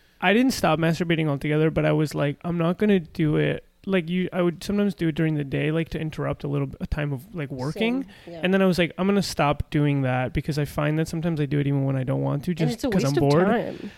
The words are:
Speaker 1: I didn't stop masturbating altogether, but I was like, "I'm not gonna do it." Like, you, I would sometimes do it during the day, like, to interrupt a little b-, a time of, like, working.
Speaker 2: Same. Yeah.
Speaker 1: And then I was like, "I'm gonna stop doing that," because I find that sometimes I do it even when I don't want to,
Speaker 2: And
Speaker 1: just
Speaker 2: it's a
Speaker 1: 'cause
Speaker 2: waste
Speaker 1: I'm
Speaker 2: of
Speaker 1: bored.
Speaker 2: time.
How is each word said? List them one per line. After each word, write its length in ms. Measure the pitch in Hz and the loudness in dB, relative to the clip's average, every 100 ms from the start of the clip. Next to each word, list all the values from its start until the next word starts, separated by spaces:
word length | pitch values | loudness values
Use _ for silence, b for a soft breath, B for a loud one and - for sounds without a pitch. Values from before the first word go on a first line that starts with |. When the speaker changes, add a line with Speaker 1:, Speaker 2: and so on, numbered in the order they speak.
| b b | b b
Speaker 1:
I 120 | 180 | 2
didn't 200 | 208 262 | 4 4
stop 260 | - 165 156 | 2 2 2
masturbating 500 | 165 165 175 160 156 | 2 0 0 0 0
altogether, 420 | 139 147 151 160 | -2 0 2 2
but 140 | 156 | 2
I 80 | 156 | 2
was 220 | 151 156 | 2 0
like, 240 | 156 143 139 | -2 -4 -4
"I'm 140 | 175 170 | -6 -2
not 200 | 165 180 | 0 2
gonna 200 | 214 196 | 4 4
do 380 | 156 - 156 156 | 2 -2 0 2
it." 280 | 151 143 - _ - | 0 -2 -8 _ -2
Like, 240 | 190 160 | -2 0
you, 180 | 180 180 | -2 -2
I 100 | 185 | 0
would 200 | 175 160 | -2 -2
sometimes 300 | - 202 202 | -4 0 0
do 140 | - 165 | 0 -2
it 60 | |
during 220 | 156 160 156 | 0 0 0
the 80 | |
day, 260 | 143 143 147 | -2 -2 -2
like, 180 | 160 160 | -2 -4
to 100 | 156 | -4
interrupt 420 | 156 - 143 143 | -6 -6 -6 -4
a 40 | 147 | -4
little 180 | 143 139 | -2 -4
b-, 100 | - | -6
a 60 | 180 | -6
time 260 | - 147 | -4 -4
of, 180 | 135 165 | -6 -8
like, 160 | 180 143 | -10 -8
working. 520 | 135 131 156 220 254 | -6 -6 -2 0 0
Speaker 2:
Same. 320 | 277 - - | -6 -14 -18
Yeah. 60 | 170 | -4
Speaker 1:
And 100 | 180 | 0
then 80 | 190 | 4
I 60 | 190 | 4
was 120 | 175 | 4
like, 140 | 170 - | 0 0
"I'm 80 | 190 | 2
gonna 160 | 202 | 2
stop 480 | - - 147 147 - | 0 0 0 0 0
doing 320 | 156 147 143 | 2 2 2
that," 300 | 131 127 127 | 0 0 -2
because 240 | 165 143 147 | -4 -4 -2
I 60 | |
find 340 | 147 - 151 156 | -2 -2 0 0
that 80 | 160 | -2
sometimes 340 | 165 170 160 | -2 -2 -2
I 60 | 143 | 0
do 140 | 143 | 0
it 60 | 139 | 0
even 160 | 139 | 0
when 100 | 135 135 | 0 -2
I 60 | |
don't 180 | 127 135 | -2 -2
want 200 | 139 143 | 0 -2
to, 60 | 139 | -2
Speaker 2:
And 80 | 165 | 0
Speaker 1:
just 160 | 202 | 0
Speaker 2:
it's 100 | 226 | 0
a 40 | 269 | 0
Speaker 1:
'cause 140 | 190 | 2
Speaker 2:
waste 120 | 139 143 | 2 2
Speaker 1:
I'm 60 | |
Speaker 2:
of 60 | 143 | 4
Speaker 1:
bored. 160 | 147 190 | 6 4
Speaker 2:
time. 440 | 233 - - 202 | 2 -2 -8 -12